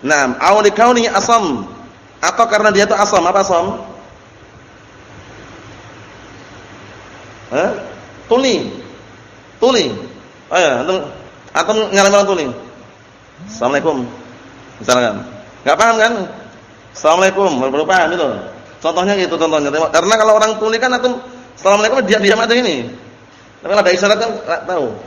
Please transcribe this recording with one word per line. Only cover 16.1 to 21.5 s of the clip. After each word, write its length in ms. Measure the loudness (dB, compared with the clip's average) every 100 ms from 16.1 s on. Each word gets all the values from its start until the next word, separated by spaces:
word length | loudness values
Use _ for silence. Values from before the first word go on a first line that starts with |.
| 0 -8 -12 -20 -20 -20 -20 -20
"Assalamualaikum." 580 | -2 2 4 2 2 0 0 -2
Baru 120 | -2 2
paham 200 | 2 2
itu. 160 | 0 -2 -4 -12 -18 -20 -6
Contohnya 320 | -4 -2 0 0
gitu, 240 | -2 -2
contohnya. 320 | 0 0 0
Karena 420 | -2 0 2 2 2
kalau 120 | 4 4
orang 240 | 2 0
tuli 160 | -2 0
kan 160 | 0
antum, 280 | 0 -2 -4 -12 -20 -20